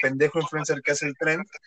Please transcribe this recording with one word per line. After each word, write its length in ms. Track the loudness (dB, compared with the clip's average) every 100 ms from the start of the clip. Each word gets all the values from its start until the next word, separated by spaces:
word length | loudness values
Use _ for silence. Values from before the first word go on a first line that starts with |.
pendejo 380 | 2 2 2 2
influencer 420 | -2 -2 -2 -2
que 80 | 0
hace 140 | 0 -2
el 80 | -2
trend, 280 | 0 0 -4 -12